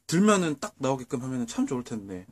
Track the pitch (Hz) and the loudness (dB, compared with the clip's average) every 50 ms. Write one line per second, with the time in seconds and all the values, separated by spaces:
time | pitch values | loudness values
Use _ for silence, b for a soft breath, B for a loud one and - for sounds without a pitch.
0 | _ - 156 175 208 214 208 190 175 156 147 - - - - _ 135 131 135 131 | _ 0 2 4 6 6 6 6 4 0 -2 -4 -6 -10 -6 _ -2 0 0 -2
1 | 123 - 143 120 127 131 131 123 120 113 - - 269 269 139 123 120 - 120 107 | -4 -6 -6 -6 -6 -6 -4 -4 -4 -4 -2 -4 -2 -2 -2 -6 -6 -6 -10 -10
2 | 98 98 92 90 92 - | -8 -10 -12 -12 -12 -16